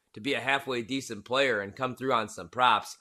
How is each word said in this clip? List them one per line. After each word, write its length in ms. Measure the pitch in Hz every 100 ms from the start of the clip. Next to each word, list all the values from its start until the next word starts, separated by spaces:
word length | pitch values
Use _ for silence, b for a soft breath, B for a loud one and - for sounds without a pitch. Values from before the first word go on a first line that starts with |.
| _
to 60 | -
be 140 | 107
a 60 | 123
halfway 420 | 120 139 135 123
decent 420 | 117 135 127 107
player 360 | 104 127 139 107
and 160 | 101 98
come 180 | 131 120
through 160 | 131
on 140 | 120 104
some 200 | - 85
props. 480 | 123 123 104 - -